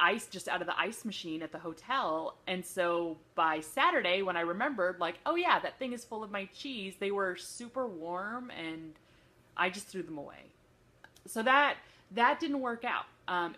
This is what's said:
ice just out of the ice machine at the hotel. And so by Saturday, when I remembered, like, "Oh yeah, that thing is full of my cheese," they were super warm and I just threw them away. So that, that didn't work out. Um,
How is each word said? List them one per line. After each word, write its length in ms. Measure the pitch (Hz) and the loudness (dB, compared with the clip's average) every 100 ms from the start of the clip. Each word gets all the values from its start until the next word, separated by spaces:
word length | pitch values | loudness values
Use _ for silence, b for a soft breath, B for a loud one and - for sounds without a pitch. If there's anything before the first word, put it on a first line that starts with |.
ice 260 | 170 226 - | 4 4 -2
just 220 | 185 - | -8 -2
out 120 | 180 | -2
of 60 | 170 | 0
the 100 | - | -2
ice 280 | 175 226 | -2 -4
machine 380 | 220 196 170 156 | -6 -6 -6 -6
at 100 | 160 | -6
the 80 | 160 | -8
hotel. 760 | 165 160 - 262 196 160 160 - - | -10 -8 -2 0 2 0 -2 -6 -6
And 180 | 185 180 | -4 -4
so 520 | - 175 170 170 160 - - | 0 2 2 0 -4 -4 2
by 240 | 160 156 | 4 4
Saturday, 640 | 156 - 330 320 185 185 | 0 4 4 6 4 2
when 140 | 190 175 | 2 0
I 40 | |
remembered, 580 | 170 180 277 240 180 180 | 0 0 -2 2 0 0
like, 220 | 170 - | -2 -2
"Oh 120 | - 339 | 0 2
yeah, 240 | 349 214 | 4 4
that 180 | - - | 2 -4
thing 140 | 262 | -6
is 120 | 240 | -6
full 200 | - 220 | -8 -8
of 80 | 214 | -6
my 140 | 202 196 | -6 -6
cheese," 500 | - 285 247 190 185 | -8 -8 -6 -6 -4
they 140 | 196 | -2
were 240 | 202 190 180 | 0 0 -2
super 500 | - - 240 254 247 | -8 -12 -8 -4 -4
warm 640 | 170 165 180 202 240 247 | -4 -6 -4 -4 -6 -8
and 440 | - 165 160 160 156 b b b b b - | -8 -8 -8 -10 -16 b b b b b -2
I 140 | 180 | 0
just 160 | 190 - | -2 -8
threw 160 | 185 | -8
them 160 | 160 151 | -8 -8
away. 320 | 139 143 - _ _ _ _ _ - - - | -10 -14 -20 _ _ _ _ _ -20 -20 -8
So 160 | 226 | 0
that, 320 | 226 269 285 - - B B | 6 6 6 2 -8 B B
that 300 | 196 240 294 | 2 4 4
didn't 200 | 330 285 | 0 -2
work 240 | 254 233 | -2 -2
out. 220 | 240 160 - - - | -2 -4 -4 -10 -4
Um, 260 | 180 170 | -2 -2